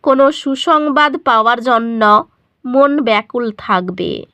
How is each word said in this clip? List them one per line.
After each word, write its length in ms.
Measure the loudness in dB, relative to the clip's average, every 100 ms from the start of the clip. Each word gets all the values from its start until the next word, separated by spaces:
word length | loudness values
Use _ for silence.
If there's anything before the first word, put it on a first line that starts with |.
| 0
কোনো 180 | 2 2 2
সুসংবাদ 720 | -6 -4 0 0 2 0 0 0 0
পাওয়ার 300 | 2 2 0 0
জন্য 340 | -2 -2 0 4 4 2 _ _ _
মন 280 | -4 2 2 2 0
ব্যাকুল 360 | -2 -2 -6 -6 -8 -4
থাকবে। 460 | -2 -2 -8 -8 -8 -12